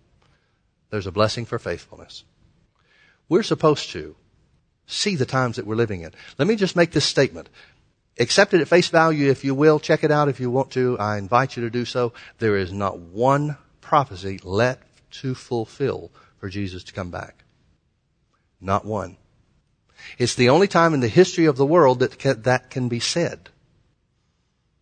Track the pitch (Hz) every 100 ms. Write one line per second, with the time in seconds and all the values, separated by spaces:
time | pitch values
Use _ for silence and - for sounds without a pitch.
0 | _ _ _ _ _ _ _ _ _ 107
1 | 92 90 110 - 113 117 92 87 - 82
2 | 85 - - _ _ _ _ _ _ _
3 | _ _ - 185 - 151 156 143 - 82
4 | 76 - _ _ _ _ _ _ - -
5 | 208 170 120 131 123 110 104 110 110 92
6 | 82 - - - 175 226 185 175 170 151
7 | - - 131 82 - _ - _ _ _
8 | _ - 120 - 202 175 139 175 - 165
9 | 160 151 139 127 139 135 156 151 - 156
10 | 151 147 143 127 123 127 131 131 127 123
11 | 104 104 95 120 131 123 117 123 113 127
12 | 120 - - - 110 98 90 98 98 85
13 | 82 98 131 139 151 143 _ _ - 151
14 | 135 90 98 95 90 98 123 127 _ _
15 | _ - 135 127 - 117 110 - 131 92
16 | 85 _ _ _ 101 98 95 90 - 107
17 | 90 90 - _ _ _ _ _ _ _
18 | _ _ _ _ _ _ 95 101 104 104
19 | 90 95 _ _ _ _ _ _ _ _
20 | - - 120 - 123 160 196 170 165 143
21 | 117 170 185 - 160 131 139 175 135 123
22 | 127 - 135 120 123 127 - 131 120 120
23 | - 170 151 - - _ _ _ _ _
24 | _ _ _ _ _ _ _ _